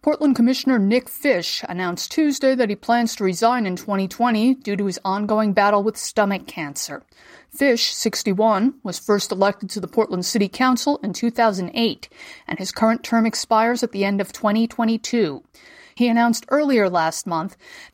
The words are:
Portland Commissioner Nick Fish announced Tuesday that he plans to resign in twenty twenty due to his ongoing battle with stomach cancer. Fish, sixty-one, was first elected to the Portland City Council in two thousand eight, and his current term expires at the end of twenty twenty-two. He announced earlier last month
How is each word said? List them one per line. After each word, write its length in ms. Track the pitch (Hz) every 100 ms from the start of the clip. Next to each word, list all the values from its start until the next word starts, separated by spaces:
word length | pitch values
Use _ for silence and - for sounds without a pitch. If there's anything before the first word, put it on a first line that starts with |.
Portland 340 | - 302 302 240
Commissioner 420 | 233 262 - 247
Nick 300 | 196 247 -
Fish 560 | - 285 196 170 - -
announced 460 | 180 180 175 -
Tuesday 420 | - 302 269 269
that 140 | 262 226
he 80 | 202
plans 400 | - 240 226 -
to 80 |
resign 400 | 190 175 226 247
in 100 | 202
twenty 320 | 180 - 196 190
twenty 480 | - 240 220 233
due 220 | 262 - 202
to 80 |
his 160 | 202 180
ongoing 520 | 190 196 208 214 214
battle 280 | 196 202 208
with 140 | 208 -
stomach 500 | - - 202 190 165
cancer. 560 | - 147 143 - 143 _ _ - - _
Fish, 440 | - 277 233 -
sixty-one, 800 | - 226 - - 190 220 202 240 -
was 160 | 196 170
first 340 | - 202 -
elected 380 | 190 196 196 196
to 100 | 208
the 80 | -
Portland 380 | - 220 180 180
City 200 | 233 196
Council 520 | - 254 247 - 285
in 120 | 226
two 160 | 175 233
thousand 400 | 233 226 190 180
eight, 380 | - 233 - - - - - -
and 120 | -
his 120 | 190
current 320 | - 220 226
term 220 | - 226
expires 580 | 226 - - 220 226 240
at 100 | 233
the 120 | 196
end 160 | 196 202
of 100 | 190
twenty 360 | - 214 214 233
twenty-two. 760 | - 226 226 - 240 175 135 _ _ - - -
He 140 | - 240
announced 360 | 233 233 226 -
earlier 400 | 285 294 247 196
last 360 | 180 160 - -
month 300 | 165 185 - - - -